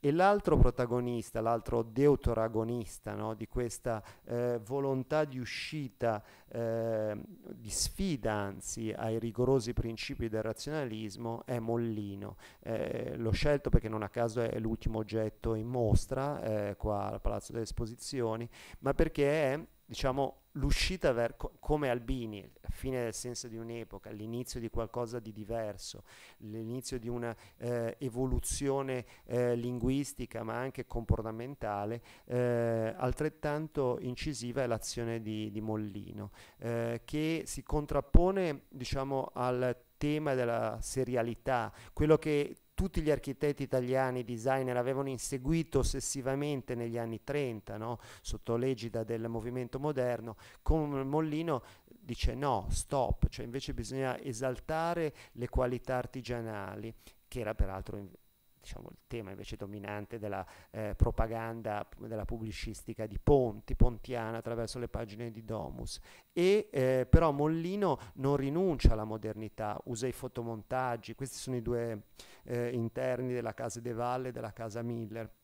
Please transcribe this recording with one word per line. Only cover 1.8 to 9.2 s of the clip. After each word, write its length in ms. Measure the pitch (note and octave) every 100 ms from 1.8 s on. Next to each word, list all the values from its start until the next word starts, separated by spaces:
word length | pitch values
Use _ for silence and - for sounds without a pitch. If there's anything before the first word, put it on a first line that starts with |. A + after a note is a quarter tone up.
deutoragonista, 1300 | A2+ A2 C#3+ C3+ - A2+ A2+ A2 A2+ A#2+ G#2+ - - G#2
no, 180 | G#2+
di 140 | A2 A2
questa, 520 | - A#2+ - B2 A2 - - -
eh, 340 | A#2+ A#2+ A#2+
volontà 640 | G#2+ C#3 C#3 C3+ B2+ D3+
di 160 | D#3 B2+
uscita, 800 | A#2 - - D#3 C3+ - A#2 G#2 - - -
eh, 760 | A#2 A#2 A2+ A2+ A2 G#2+ G#2 - F#3+ -
di 160 | - A2+
sfida 600 | - - - F#3+ C#3 A2
anzi 640 | G#2+ G2+ F#2+ - - A2 -
ai 220 | A2+
rigorosi 540 | A2+